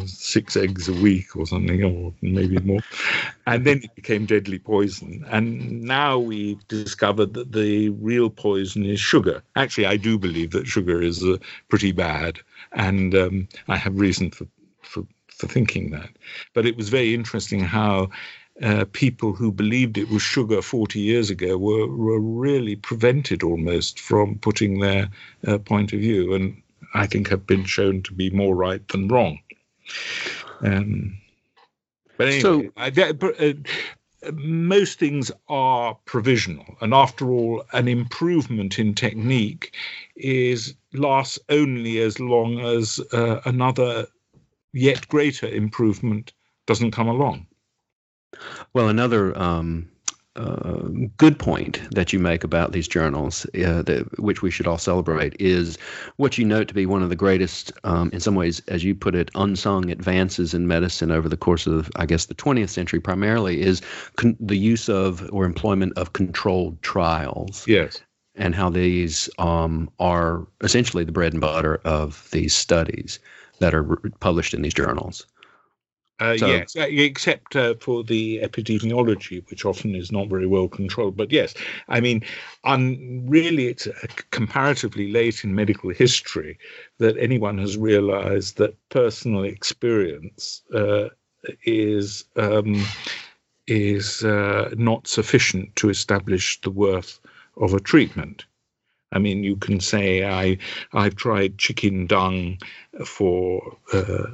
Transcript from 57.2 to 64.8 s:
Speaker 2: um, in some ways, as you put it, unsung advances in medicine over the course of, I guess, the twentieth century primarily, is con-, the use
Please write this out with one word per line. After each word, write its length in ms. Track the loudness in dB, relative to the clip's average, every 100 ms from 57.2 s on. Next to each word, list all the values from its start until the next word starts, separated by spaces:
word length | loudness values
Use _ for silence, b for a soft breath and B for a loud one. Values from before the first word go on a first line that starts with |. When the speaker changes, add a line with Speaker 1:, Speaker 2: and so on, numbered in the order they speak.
| 4 4 2 -4 -14 -8
Speaker 2:
um, 280 | -2 0 0
in 60 | -2
some 160 | 0 2
ways, 260 | 2 -2 -4
as 160 | -2
you 100 | 0
put 220 | -2 0 0
it, 160 | 0
unsung 560 | 0 0 0 0 0 0
advances 640 | -2 0 2 2 0 -2
in 140 | 0 2
medicine 420 | 2 2 0 0
over 180 | 2 0
the 100 | 0
course 280 | 2 2 2
of, 240 | 0 -2 -4
I 100 | 0
guess, 200 | 0 -2
the 100 | -4
twentieth 340 | 0 2 0
century 300 | -4 -2 -2
primarily, 640 | -2 0 2 2 0 2
is 200 | 2 2 B B B 0
con-, 200 | 2 2
the 180 | 0 2
use 320 | 4 2